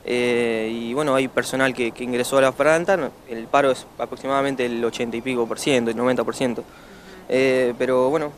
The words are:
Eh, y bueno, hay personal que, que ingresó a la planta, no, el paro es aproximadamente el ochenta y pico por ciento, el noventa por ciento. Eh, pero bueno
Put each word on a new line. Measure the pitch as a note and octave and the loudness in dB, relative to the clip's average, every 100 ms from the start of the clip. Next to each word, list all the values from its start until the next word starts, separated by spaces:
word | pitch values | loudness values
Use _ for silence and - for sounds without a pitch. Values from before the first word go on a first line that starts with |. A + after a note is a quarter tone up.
Eh, | - B2 B2 A#2+ A#2 A2+ A2 | -2 0 2 2 0 -2 -4
y | A#2 A#2 | -6 -4
bueno, | B2+ D3+ | -2 0
hay | C3 B2+ | 2 0
personal | - - C3 C3+ | -2 -2 0 0
que, | B2+ A#2 | 0 -4
que | - | -4
ingresó | B2 B2 B2 C3+ | -4 -2 2 4
a | |
la | C3+ | 4
planta, | B2+ C#3+ D#3+ F3 F#3 | 4 4 4 2 0
no, | C3 - - | 0 -8 -12
el | A2+ A#2 | -12 0
paro | C#3+ C#3 | 2 4
es | B2+ - - | 0 -6 -8
aproximadamente | A#2+ B2+ C3 C#3 C#3 C3 A#2+ | -8 -6 -2 0 0 0 -2
el | A#2 | 0
ochenta | A#2 - A#2 A#2 | -2 -2 -4 -4
y | |
pico | B2+ B2 A2+ | -4 -2 -2
por | A2 | -2
ciento, | - C3 A#2 | 0 2 2
el | A2+ | 0
noventa | B2+ B2 | 0 0
por | A2 - | -2 -2
ciento. | C3 A2+ - - - - - - - | -2 -2 -10 -20 -20 -20 -20 -20 -2
Eh, | C3 C3 B2+ B2 A#2+ | 2 4 2 0 0
pero | B2+ B2+ B2+ | 0 2 2
bueno | D#3+ D3 | 0 -4